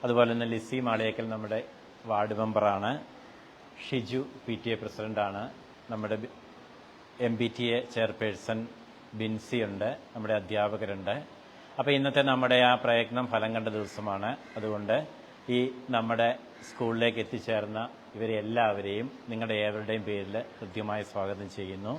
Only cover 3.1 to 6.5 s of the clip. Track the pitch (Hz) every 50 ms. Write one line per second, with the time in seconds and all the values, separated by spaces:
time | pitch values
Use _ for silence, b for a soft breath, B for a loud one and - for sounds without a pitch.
3.1 | - - - - - - - - - - - - - - - - - 127 113 101
4.1 | 123 131 139 135 - - - - 113 110 - 117 113 107 113 110 - - 107 110
5.1 | 110 104 104 98 98 101 110 135 - - - - - - - - 117 107 107 104
6.1 | 113 107 110 - - - - -